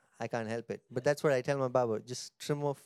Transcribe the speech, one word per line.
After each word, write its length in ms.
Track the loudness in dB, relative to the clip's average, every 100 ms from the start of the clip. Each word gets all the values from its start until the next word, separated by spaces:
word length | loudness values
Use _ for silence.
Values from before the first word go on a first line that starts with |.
| _ -8
I 80 | -4
can't 220 | -2 -2
help 200 | -4 -6
it. 120 | -10 -6
But 140 | -2 2
that's 180 | 2
what 80 | 4
I 80 | 2
tell 180 | 2 0
my 120 | 2
barber. 300 | 4 2 0
Just 380 | -4 -10 -12 -10
trim 240 | -4 -2
off, 200 | -2 -4